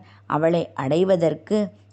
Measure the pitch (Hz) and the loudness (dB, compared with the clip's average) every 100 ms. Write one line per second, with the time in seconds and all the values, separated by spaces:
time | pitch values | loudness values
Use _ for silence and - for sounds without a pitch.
0 | - - - 151 165 170 - - 135 160 | -8 -16 -6 0 0 0 -4 -6 -2 0
1 | 190 180 160 151 - 214 196 - _ | 2 2 0 -2 -4 -4 -4 -10 _